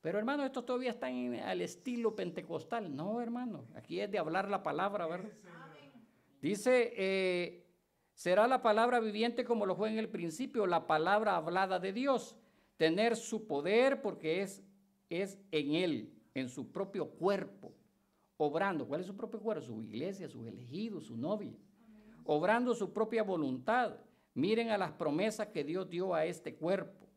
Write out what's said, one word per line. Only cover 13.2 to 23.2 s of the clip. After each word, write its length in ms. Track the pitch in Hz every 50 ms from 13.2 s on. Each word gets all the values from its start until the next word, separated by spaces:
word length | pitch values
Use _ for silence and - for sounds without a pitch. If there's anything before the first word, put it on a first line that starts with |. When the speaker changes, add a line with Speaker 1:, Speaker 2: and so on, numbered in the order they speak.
| - - 226 208 214
Speaker 1:
poder 540 | - 147 139 147 180 208 233 254 269 277 -
porque 400 | - 208 160 - - 156 160 185
es, 200 | 196 190 - - - - _ _ _ _ _ _ _ _
es 300 | 165 170 196 196 196 - - -
en 220 | - 151 143 139 151
él, 400 | 170 185 175 147 113 107 - - - _ _ _
en 160 | 131 131 123
su 200 | 127 147 123 -
propio 420 | - 185 196 196 - 196 151 -
cuerpo, 600 | - - 170 196 202 185 - - - - - - - _ _ _ _ _ _ _ _ _ _ _ _
obrando". 500 | _ 156 147 143 165 196 196 185 147 123
¿Cuál 140 | 107 139 165
es 80 | 185
su 80 | 185 196
propio 240 | 196 240 - - 214
cuerpo? 240 | 202 226 208 156 131
Su 180 | 123 110 113
iglesia, 460 | 113 104 101 117 147 190 190 190 180
sus 180 | 135 - 127 113
elegidos, 600 | 117 - - 123 120 135 185 220 226 202 156 -
su 100 | - 117
novia. 380 | 117 127 165 208 208 - - -
Speaker 2:
Amén. 680 | - - _ _ _ _ - - - - - - - -
Speaker 1:
"Obrando 500 | - 151 151 165 190 220 240 247 247 233
su 160 | 233 202 156
propia 320 | - 202 220 220 233 220